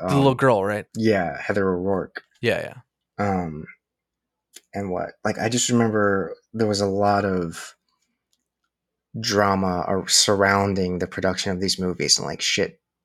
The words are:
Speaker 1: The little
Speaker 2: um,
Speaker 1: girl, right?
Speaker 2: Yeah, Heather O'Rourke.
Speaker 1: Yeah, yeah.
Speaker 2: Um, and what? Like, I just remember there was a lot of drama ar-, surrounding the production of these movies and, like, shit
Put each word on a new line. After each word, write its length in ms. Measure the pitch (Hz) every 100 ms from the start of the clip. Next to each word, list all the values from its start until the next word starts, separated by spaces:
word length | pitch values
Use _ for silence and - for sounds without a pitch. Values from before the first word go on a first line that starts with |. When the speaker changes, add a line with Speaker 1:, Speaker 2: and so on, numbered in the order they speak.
| 90
Speaker 1:
The 80 | 139
little 140 | 139
Speaker 2:
um, 60 | 127
Speaker 1:
girl, 280 | 135 107 98
right? 200 | 104 - 113
Speaker 2:
Yeah, 440 | 110 98 82 69
Heather 300 | - 101 95
O'Rourke. 540 | 90 92 95 - - - _
Speaker 1:
Yeah, 320 | 117 85 73 - - _ _ -
yeah. 40 | 104 92
Speaker 2:
Um, 220 | 85 78 80 - _ _ _ _ _ _ _ - _
and 160 | 101 101
what? 200 | 90 78 -
Like, 140 | 107 -
I 120 | 113
just 200 | 120 -
remember 640 | 120 113 107 101 98 82 - _
there 160 | 110 110
was 140 | 101
a 60 | 101
lot 380 | 98 101 101 101
of 500 | 92 85 82 - - _ _ _ _ _ _ _ _ _ _ _ _ _ -
drama 640 | 110 101 101 95 95 90 -
ar-, 200 | 95 90
surrounding 920 | - - 101 98 98 98 95 92 90
the 80 | 90
production 440 | - 95 92 101
of 80 | 90
these 200 | 95 -
movies 380 | 90 85 71 -
and, 80 | 71
like, 140 | -
shit 380 | - - 98 - _ _